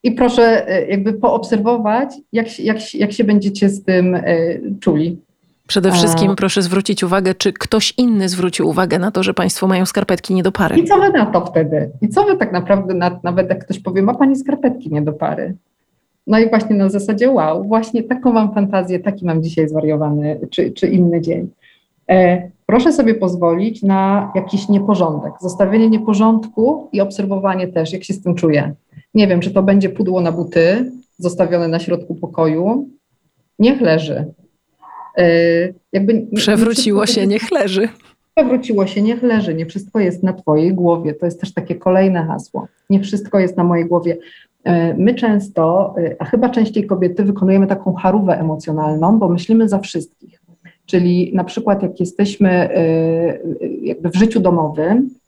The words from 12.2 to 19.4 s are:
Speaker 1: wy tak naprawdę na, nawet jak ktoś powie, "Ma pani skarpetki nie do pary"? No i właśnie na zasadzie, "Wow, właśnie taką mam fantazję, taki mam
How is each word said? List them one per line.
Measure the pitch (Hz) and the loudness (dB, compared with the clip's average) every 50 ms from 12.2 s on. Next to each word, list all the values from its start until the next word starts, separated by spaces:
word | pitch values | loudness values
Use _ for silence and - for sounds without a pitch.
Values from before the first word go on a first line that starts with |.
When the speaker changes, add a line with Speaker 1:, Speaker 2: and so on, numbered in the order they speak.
| 415 | 2
Speaker 1:
wy | 403 381 | 2 2
tak | 370 - 214 | 0 0 -2
naprawdę | 185 180 180 - 196 196 190 185 180 | -2 -4 0 2 0 0 2 -2 0
na, | 175 170 180 175 - | 0 0 -2 -2 -2
nawet | - 175 175 185 180 180 | -6 -2 0 0 0 0
jak | 185 - - | -2 -6 -4
ktoś | _ 196 - | _ -10 -8
powie, | - 190 180 196 | -6 -4 -2 0
"Ma | 196 220 247 | 0 0 2
pani | - 277 269 269 | 2 2 2 2
skarpetki | 269 269 277 294 285 - 262 - - - 160 | 0 0 -4 -4 0 0 -2 -2 -2 -8 -6
nie | 151 151 | -4 -2
do | 151 151 | -2 -2
pary"? | 151 - 165 147 151 - - 175 185 - _ _ _ _ _ _ _ _ _ _ _ _ _ | -4 -4 -4 -4 -4 -4 -6 -8 -8 -12 _ _ _ _ _ _ _ _ _ _ _ _ _
No | - 214 220 | 0 2 2
i | 226 220 | 4 4
właśnie | 233 220 220 220 214 | 2 0 0 0 0
na | 196 196 190 | 0 2 0
zasadzie, | 196 202 196 - 220 202 240 262 | 0 -2 -2 -2 -2 0 2 2
"Wow, | 269 202 156 156 160 185 196 | 2 2 0 0 -2 -2 -2
właśnie | 202 220 226 226 - - 226 | 0 -2 -2 -2 -2 -4 -4
taką | 226 - 254 254 - 254 | -2 -2 -6 0 0 2
mam | 226 226 214 202 214 | 2 2 0 0 0
fantazję, | 214 196 196 - 190 180 180 180 180 | -2 -2 0 0 -2 -2 -2 -4 -4
taki | 180 202 196 - 180 | -4 -4 -6 -4 -4
mam | 175 160 160 | -2 -2 -2